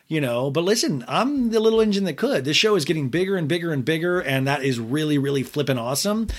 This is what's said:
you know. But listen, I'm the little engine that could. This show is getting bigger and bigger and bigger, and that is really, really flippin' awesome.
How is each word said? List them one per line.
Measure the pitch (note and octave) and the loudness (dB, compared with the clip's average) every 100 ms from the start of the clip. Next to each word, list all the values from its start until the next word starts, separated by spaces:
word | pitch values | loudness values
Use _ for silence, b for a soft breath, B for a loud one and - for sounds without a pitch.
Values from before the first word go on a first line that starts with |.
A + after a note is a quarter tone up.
| - | -6
you | D#3 | -2
know. | B2+ A#2+ C#3 | 0 -2 -2
But | D3+ | 0
listen, | F3 A#3 D#4 C#3 A#2 | 0 2 0 -2 -2
I'm | D#3+ B3+ C#4+ A#3 | 0 0 0 0
the | A3 | 2
little | A3 A3 | 4 4
engine | G#3+ G3 | 4 2
that | F#3+ - | -2 0
could. | C#4 F3+ C3 | 0 0 0
This | D3+ | 2
show | G#3+ | 4
is | G3 C#3 | 2 2
getting | D#3+ C3 | -2 -2
bigger | D#3+ F#3+ F#3+ | 0 0 -2
and | D3 | 0
bigger | F3 E3+ | -2 -2
and | C#3 | -2
bigger, | B2 D#3+ F3 F3+ | 0 0 0 0
and | F3 C3+ C3+ | 0 0 0
that | C#3+ | 0
is | C3+ A#2 | 0 -2
really, | A2+ D3+ D3+ D3 | -2 -2 0 0
really | C#3 C#3 | 0 -2
flippin' | B2 D3+ C#3 B2+ | -2 -2 -2 -2
awesome. | A#2+ C#3+ G3+ A3 G#3+ | -2 -2 0 -2 -2